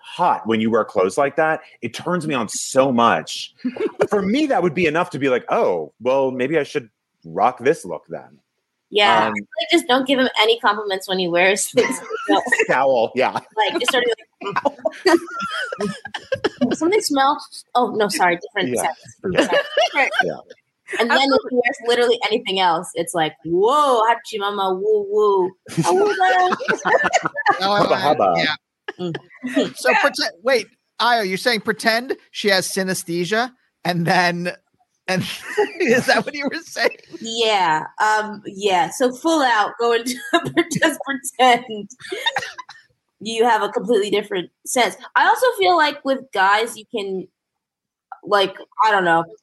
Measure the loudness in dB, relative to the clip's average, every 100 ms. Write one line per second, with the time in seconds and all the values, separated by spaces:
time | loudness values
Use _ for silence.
0 | -12 -2 0 0 0 0 2 0 0 0
1 | 0 0 0 0 0 -2 -8 -12 -12 -8
2 | -4 -4 -2 -4 -4 -6 -2 2 4 4
3 | 4 4 -2 -10 -12 _ -8 -6 -6 -2
4 | -2 0 0 0 0 0 0 0 0 0
5 | -2 -2 0 0 0 0 0 0 -6 -6
6 | -2 0 0 -2 -2 -2 -2 -6 -8 _
7 | _ _ -10 0 0 2 0 0 -4 -12
8 | -12 -14 -16 _ _ _ _ _ _ 0
9 | 2 4 0 -4 -10 -10 0 0 2 0
10 | 2 2 2 2 2 2 0 -2 -4 -6
11 | -4 -2 0 2 2 2 0 0 0 -2
12 | -8 -6 0 0 0 0 2 2 2 2
13 | 0 0 0 -2 -6 -2 -2 0 0 0
14 | 0 -4 -8 _ -8 -2 -2 -2 -6 -2
15 | 2 2 2 -10 -8 -6 -8 -6 -6 -8
16 | -12 -14 -8 -4 -4 -2 -2 0 2 2
17 | 2 2 2 0 -6 -20 -4 0 0 0
18 | 0 2 2 2 -4 -4 -2 -2 -2 -6
19 | -14 -10 -2 2 2 0 0 0 0 0
20 | 0 0 -2 -6 -14 -20 _ _ -8 -2
21 | 0 2 4 2 2 0 0 -2 0 2
22 | 2 2 0 -2 -2 0 2 2 -2 -6
23 | -4 -2 -2 -4 -2 2 4 4 4 4
24 | 2 0 -4 -6 -4 -2 -2 0 0 0
25 | 0 2 4 4 0 -4 -6 -2 2 2
26 | 2 2 2 4 2 0 -2 -2 0 0
27 | 2 0 -2 -2 -2 0 2 2 2 2
28 | 2 2 2 2 0 -4 _ _ -16 -8
29 | -8 -8 -12 -12 -4 -2 -2 -2 0 2
30 | 0 -2 -6 -4 0 0 -2 _ _ -2
31 | 2 2 0 -2 -2 -2 -2 -2 0 0
32 | -2 -8 _ -4 2 2 2 -2 -2 -4
33 | -4 -4 -2 -2 -2 -8 _ _ -4 -2
34 | 2 2 2 0 -6 -10 _ _ _ _
35 | -4 -4 -4 -8 -6 -4 -2 0 2 2
36 | 2 2 0 -6 -6 -6 -8 -4 -4 -4
37 | -14 -14 -8 -2 0 2 2 0 -2 -2
38 | 0 0 -2 -10 -14 -4 0 2 0 0
39 | -2 0 0 2 2 2 0 -2 0 0
40 | -2 -8 -2 0 0 -2 -2 0 0 -2
41 | -6 -8 -6 4 4 4 0 -12 -12 -16
42 | -14 -8 -6 -6 -8 -12 -20 -20 _ _
43 | _ -14 -4 0 2 2 0 -2 0 0
44 | 2 -2 -2 -4 -6 _ -4 0 0 -2
45 | -4 2 2 4 2 2 2 4 2 0
46 | -2 -4 -2 0 2 2 0 -6 -10 -8
47 | -6 -6 -8 _ _ _ _ _ _ _
48 | _ -16 -2 0 0 -4 -10 -2 2 2
49 | 4 2 0 -4